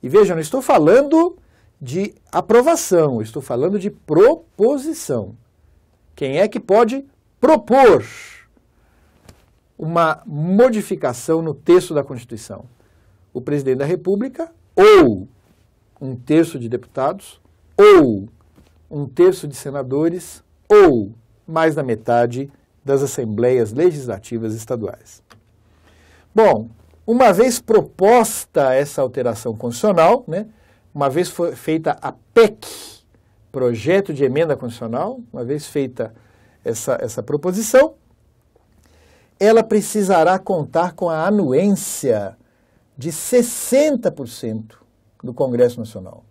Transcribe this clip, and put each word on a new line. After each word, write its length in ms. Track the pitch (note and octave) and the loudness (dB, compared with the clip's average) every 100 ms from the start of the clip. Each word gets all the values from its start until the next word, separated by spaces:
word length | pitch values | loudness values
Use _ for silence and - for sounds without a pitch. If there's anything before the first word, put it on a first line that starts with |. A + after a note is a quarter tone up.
E 80 | C3 | 2
vejam, 260 | F3 G3 E3 | 4 4 0
não 60 | |
estou 200 | D3+ C4 | -4 -6
falando 720 | C4 B3+ D3+ A#3 C#4+ D#4+ F4 F4+ _ _ _ _ | 0 2 6 4 4 2 0 -4 _ _ _ _
de 320 | B2+ D3+ G3+ _ _ | -10 -8 -8 _ _
aprovação, 840 | E3 F3 A3+ C4 E4 - F3+ D#3 A#2+ | -6 2 2 4 0 0 2 2 -2
eu 60 | |
estou 200 | G#2+ D3+ | -8 -12
falando 380 | B2+ A#2+ D#3 G3+ | -8 -4 -2 -4
de 100 | G3 | -6
proposição. 1500 | - - D3+ A3 D#4+ _ - G#3+ C#4+ D4 D#4 - B2+ F#2+ A2 _ _ _ _ _ _ _ - | -10 -4 4 4 2 _ -2 0 0 -6 -10 -6 -8 -8 -18 _ _ _ _ _ _ _ -10
Quem 240 | C3+ C#3 | -6 -2
é 80 | G3+ | -2
que 100 | G#3 | -4
pode 460 | - G3+ A#3 C4+ - _ _ _ | 0 2 2 -2 -12 _ _ _
propor 640 | C4 D#4 - B3+ B3+ D3+ - - - - _ _ _ _ _ _ _ _ _ _ _ _ _ _ | 0 0 2 6 6 6 0 -18 -20 -20 _ _ _ _ _ _ _ _ _ _ _ _ _ _
uma 440 | D#3+ E3+ D#3+ - - | -6 -2 -2 -2 -10
modificação 1160 | D3 D#3+ F#3+ B3+ A3 G3 G3 C#3+ A#2+ - D#3+ | -8 -2 2 2 2 -6 -6 -6 -6 -4 -4
no 120 | E3 | -4
texto 400 | C#3 - F3+ F3 | -8 2 2 2
da 100 | D3 | -6
Constituição? 640 | C#3 B2 - A2 - F#2+ - _ _ _ _ _ _ | -6 -12 -16 -18 -16 -20 -20 _ _ _ _ _ _
O 80 | B2+ | -12
presidente 380 | B2+ D3 C3+ C3 | -6 -6 -2 -4
da 80 | C#3 | -2
República, 680 | F3+ F3 G3+ C4 - E4 _ _ - | -4 -4 -4 -4 -10 -14 _ _ 4
ou 520 | G#4 G#4 C#3 F#2 G2 _ _ _ _ _ _ _ | 8 8 6 2 -10 _ _ _ _ _ _ _
um 140 | C3+ B2+ | -14 -14
terço 440 | B2 D#3 E3 D3 | -2 0 0 -4
de 80 | A#2 | -8
deputados, 720 | A#2+ - - C3+ F#3+ - _ _ _ _ - | -10 -10 -6 -6 -6 -16 _ _ _ _ 6
ou 500 | G#4 F#4+ C#4 G3+ G2+ _ _ _ _ _ _ | 8 8 6 -2 -10 _ _ _ _ _ _
um 140 | D3 C#3 | -12 -12
terço 420 | A#2+ F3+ F3+ D3+ | 2 2 2 -10
de 80 | B2+ | -12
senadores, 880 | C#3+ C#3 B2+ C#3 E3 F3+ - - _ _ _ | -12 -10 -6 -4 -4 -6 -14 -20 _ _ _
ou 460 | G#4 F#3 - G2+ A2+ _ _ - | 6 8 4 -4 -12 _ _ -8
mais 280 | D#3+ D#3+ D3+ | -2 -2 -2
da 80 | |
metade 680 | C3 G#2+ - A#2+ A#2+ A#2+ - _ _ _ | -6 -6 -2 0 0 -4 -12 _ _ _
das 180 | C#3 C#3 | -2 -2
assembleias 720 | C#3 - A#2 G#2+ B2 C3 A2 | -2 -6 -8 -2 0 0 -2
legislativas 840 | A#2 F3+ D3+ B2+ G2 - A#2 A2+ | 0 0 0 -10 -12 -10 -10 -8
estaduais. 680 | A2 A2 B2+ G2+ - _ _ _ _ _ _ _ _ _ _ _ _ _ G#3 | -10 -10 -10 -8 -12 _ _ _ _ _ _ _ _ _ _ _ _ _ 2
Bom, 320 | A3 A#2+ A2 _ _ _ - | 2 2 -4 _ _ _ -4
uma 240 | A#3+ B3 | 2 4
vez 300 | F#3 B3+ A#3 | 4 0 0
proposta 1120 | - A3 - - G3 A#3+ A3+ - - - C3+ | 0 0 0 0 2 4 2 -4 -6 -2 0
essa 280 | C3 C#3+ - | 0 -2 -4
alteração 540 | C3 C3+ B2 A2 B2 A2 | -6 -4 -6 -6 -8 -8
constitucional, 680 | B2 A#2 G#3+ F3 E3 A#3+ - | -10 -4 0 4 4 2 -2
né, 200 | E3 A3 _ _ _ _ | -10 -10 _ _ _ _
uma 160 | D3 C#3 | -4 -2
vez 200 | C3+ F3 | -2 -4
foi 260 | - E3+ B2+ | -4 -6 -6
feita 420 | - D#3+ D#3 - | -6 -4 -4 -6
a 100 | C#3+ | -10
pec, 560 | - _ - A3 G#3+ - - - - _ _ _ _ _ | -14 _ 4 4 2 -18 -20 -20 -20 _ _ _ _ _
projeto 640 | C3+ B2 A#2 B2 F#3+ G3 | -4 -4 -2 -2 -2 -2
de 100 | D3 | -4
emenda 320 | C3+ C3+ E3 D3 | -2 -2 -2 -4
constitucional, 640 | B2 A#2+ A#2 A#2 F#3 C4 A3+ | -8 -12 -10 -8 -8 -10 -16
uma 100 | C3+ | -14
vez 220 | A#2+ D3 D3 | -8 -10 -8
feita 480 | D3+ C3+ B2+ A2+ - _ _ _ _ | -8 -8 -8 -12 -12 _ _ _ _
essa, 340 | - A2+ - B2+ | -10 -8 -6 -6
essa 220 | A#2 - | -6 -10
proposição, 720 | A2+ D3 F3+ F#3 G#3+ B3+ D#4 _ _ _ _ _ _ _ _ _ _ _ _ _ _ _ | -8 -6 -4 -6 0 2 2 _ _ _ _ _ _ _ _ _ _ _ _ _ _ _
ela 240 | G3+ A3+ | 2 2
precisará 720 | A3 G#3 G3+ G#3+ F#3+ F#3 D#3+ F#3 | 2 -2 -2 -4 0 2 2 0
contar 560 | F#3+ F#3 D3 E3 F3+ | -2 -6 -4 -4 -4
com 160 | F3+ F3 | -4 -6
a 160 | D#3+ F3 | -2 -2
anuência 1120 | G#3 D#3 C3 G3 G3 - - C3+ G#2+ G2+ - _ _ _ _ _ - | 0 0 0 0 -2 -4 -8 -4 -4 -4 -14 _ _ _ _ _ -14
de 140 | C#3 | -12
sessenta 1000 | D#3+ - B3 A#3+ - - C4 D4+ C4+ G3+ | -12 -2 0 0 -6 -2 0 0 0 -4
por 160 | - A#2+ | -6 -16
cento 560 | - A#2 G#2+ A2 _ _ _ _ _ | -12 -10 -10 -14 _ _ _ _ _
do 100 | B2+ | -16
Congresso 460 | A#2 C3+ A#2+ A#2+ A#2+ | -6 -6 0 0 0
Nacional. 440 | A2 G2+ F#2 - _ | -14 -16 -18 -20 _